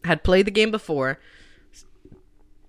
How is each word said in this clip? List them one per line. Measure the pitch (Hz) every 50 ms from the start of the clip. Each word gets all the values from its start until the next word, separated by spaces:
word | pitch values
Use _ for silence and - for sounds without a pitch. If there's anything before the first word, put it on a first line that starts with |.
| -
had | 165 165 151 -
played | - 180 185 202
the | 208
game | 196 214 214 220
before. | 214 214 - - 160 139 131 131 139 - _ - - - - - - _ _ _ - - - _ - _ _ - - - _ _ _ _ _ - - - _